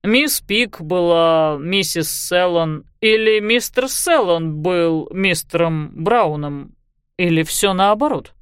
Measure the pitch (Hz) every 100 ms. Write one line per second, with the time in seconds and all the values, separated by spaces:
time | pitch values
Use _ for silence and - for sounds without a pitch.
0 | 208 240 294 - - 208 240 - 156 180
1 | 175 170 165 165 156 147 156 196 185 170
2 | 156 - - 180 180 170 160 156 - _
3 | 220 220 220 214 208 240 - - 262 -
4 | - 320 196 170 160 151 165 180 170 160
5 | - 180 190 165 - 170 165 160 151 -
6 | 165 240 180 151 147 143 139 _ _ _
7 | _ - 180 160 160 - 202 185 196 214
8 | 294 233 - _